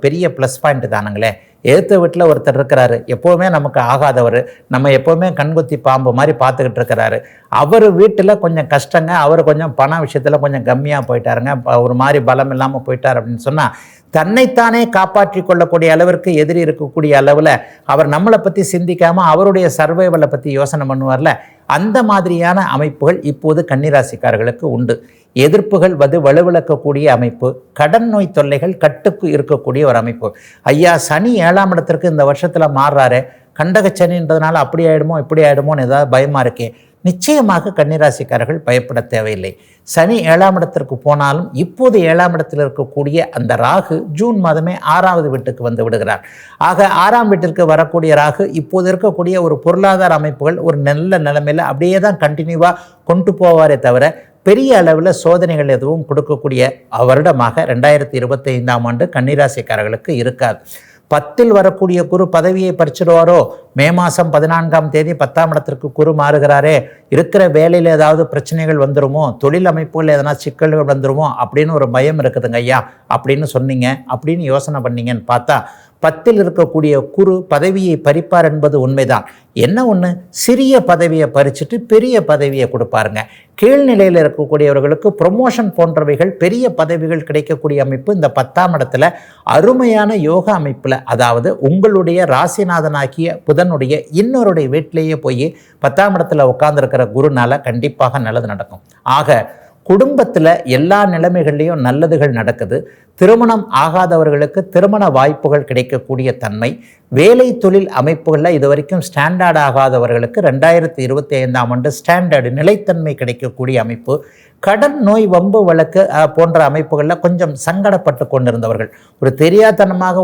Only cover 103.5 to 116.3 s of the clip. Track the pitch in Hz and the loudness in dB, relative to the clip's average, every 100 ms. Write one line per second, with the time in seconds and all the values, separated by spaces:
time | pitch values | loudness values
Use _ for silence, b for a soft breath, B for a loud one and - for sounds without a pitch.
103.5 | 220 185 127 156 170 180 165 156 143 151 | 0 -2 -2 0 0 2 2 2 0 -2
104.5 | - 185 180 196 208 190 131 139 147 147 | -4 -2 2 2 2 2 2 2 0 0
105.5 | 147 135 127 127 131 - 131 127 - 110 | 0 0 -4 -4 -6 -6 -6 -4 -6 -6
106.5 | 107 120 - B B B 127 180 247 254 | -6 -6 -8 B B B 2 4 6 4
107.5 | - 190 196 190 131 139 156 165 156 165 | 2 2 2 0 -2 -2 -2 -2 0 0
108.5 | 160 139 143 147 185 - - 151 180 180 | 0 2 0 -2 -6 -6 -2 -2 0 2
109.5 | 160 143 131 135 127 120 120 120 139 156 | 2 2 2 2 2 0 -2 -2 -2 0
110.5 | 135 160 170 165 - 127 135 147 135 127 | 2 2 2 0 -4 -4 -4 -4 -4 -2
111.5 | 127 120 123 139 143 - 175 180 147 120 | -2 -2 -2 -4 -6 0 0 2 0 0
112.5 | 131 160 208 208 170 156 135 123 120 131 | -2 0 0 0 -4 -4 -6 -6 -6 -8
113.5 | - 127 127 110 117 - 147 B B B | -6 -4 -2 -2 -6 -4 -6 B B B
114.5 | B - 214 294 294 208 220 214 180 190 | B -2 2 2 0 2 2 4 2 2
115.5 | 214 190 165 160 185 190 147 156 | 2 2 2 2 2 2 2 0